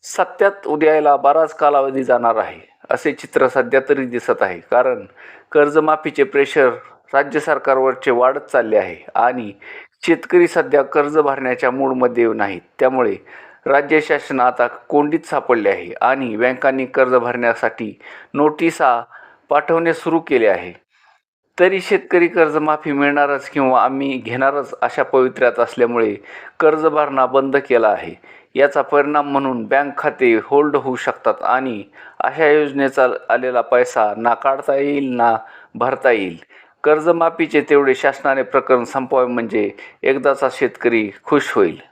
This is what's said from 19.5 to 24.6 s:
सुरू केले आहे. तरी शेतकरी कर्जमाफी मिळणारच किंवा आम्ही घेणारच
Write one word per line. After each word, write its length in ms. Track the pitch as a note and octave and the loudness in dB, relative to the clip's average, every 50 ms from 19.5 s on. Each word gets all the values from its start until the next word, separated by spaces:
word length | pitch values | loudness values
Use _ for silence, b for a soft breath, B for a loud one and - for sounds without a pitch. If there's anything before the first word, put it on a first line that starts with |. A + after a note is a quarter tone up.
| C#3+ D3 D3 - E3 E3 E3+ E3 D#3+ | -2 -2 0 0 -2 0 0 0 -2
सुरू 260 | E3 - E3+ D#3+ E3 | -2 -2 -2 -2 -2
केले 280 | D#3+ - D3 B2 A2+ | -2 0 0 2 4
आहे. 360 | G#2 F#2+ F2 F2 F2+ E2+ - _ _ b b b b b b b _ _ _ _ _ _ - | 2 2 0 -4 -10 -16 -18 _ _ b b b b b b b _ _ _ _ _ _ 2
तरी 200 | F3 F#3 G3 F#3+ | 2 2 2 0
शेतकरी 460 | F3+ - G3+ F#3 F3+ - - F3 F3 | -2 -2 -2 -2 -2 0 2 2 2
कर्जमाफी 640 | E3 E3+ F#3 E3 D3+ D3 D#3 D3+ D#3 D3+ D3+ - D#3+ | 2 2 2 2 2 2 -2 0 -2 -2 -4 -4 -4
मिळणारच 580 | C#3+ C#3 C#3+ C#3+ C#3+ C#3+ C#3+ C#3 C#3+ C3+ C3+ - | -2 0 0 0 2 2 0 0 0 -4 -6 -6
किंवा 340 | - D3+ C3+ B2+ B2+ B2 G#2 | -2 0 0 2 4 4 2
आम्ही 340 | B2+ C3+ C3+ C#3 C#3 C3+ | 2 0 -2 -4 -4 -6
घेणारच 560 | B2+ A2 A2 A#2 B2+ C3+ C3+ C#3 C#3+ | -8 -8 -8 -4 -2 -2 0 0 -2